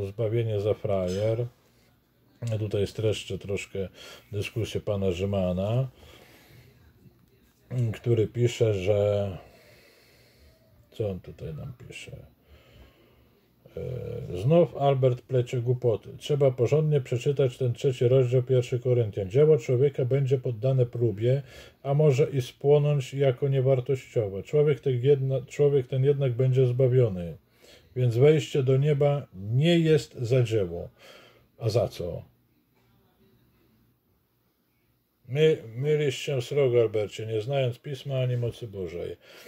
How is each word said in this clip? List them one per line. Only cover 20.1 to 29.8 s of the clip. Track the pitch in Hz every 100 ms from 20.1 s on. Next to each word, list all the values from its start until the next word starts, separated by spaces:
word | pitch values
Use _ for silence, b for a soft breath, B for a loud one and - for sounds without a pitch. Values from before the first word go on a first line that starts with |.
| 139 131 135
poddane | 127 110 131 131 123
próbie, | 120 117 101 120 139 - B B B
a | 135
może | 143 156 131 151
i | 139
spłonąć | 123 - 139 147 147 143 127
jako | 139 139 127 139
niewartościowe. | 135 131 131 127 135 - 127 101 95
Człowiek | - 147 151 127
ten | 139 123
jedna-, | 131 139 131 131 131
człowiek | - 143 143 123
ten | 131
jednak | 135 143 135
będzie | 117 131 127 127
zbawiony, | 123 127 127 113 90 85 76 _ b b b b 127
więc | 123 113
wejście | 147 156 - 151
do | 127 131
nieba | 147 143 143 143 -
nie | 92 101 123 165
jest | 170